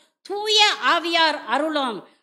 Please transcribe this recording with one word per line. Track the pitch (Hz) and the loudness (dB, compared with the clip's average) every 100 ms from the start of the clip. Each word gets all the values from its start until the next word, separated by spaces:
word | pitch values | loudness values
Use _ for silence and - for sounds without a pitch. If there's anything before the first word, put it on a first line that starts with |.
| _ _ | _ _
தூய | - 403 427 427 415 311 254 | -10 -6 0 2 2 2 0
ஆவியார் | 339 330 330 320 - 208 | 0 0 2 2 0 -2
அருளும் | 254 311 302 262 196 - _ | -2 0 -2 -4 -6 -12 _